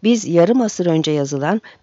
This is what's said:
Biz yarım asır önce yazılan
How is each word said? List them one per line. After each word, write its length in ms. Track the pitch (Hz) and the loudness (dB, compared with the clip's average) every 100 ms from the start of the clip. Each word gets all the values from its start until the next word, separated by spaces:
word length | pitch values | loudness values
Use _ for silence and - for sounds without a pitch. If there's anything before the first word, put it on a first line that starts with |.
Biz 220 | 220 240 190 | 0 0 2
yarım 360 | 170 175 254 | 2 4 2
asır 240 | 220 - 175 | -2 -2 0
önce 260 | 160 156 | 0 0
yazılan 500 | 151 139 143 147 214 - - | -2 -2 -4 -2 -4 -6 -6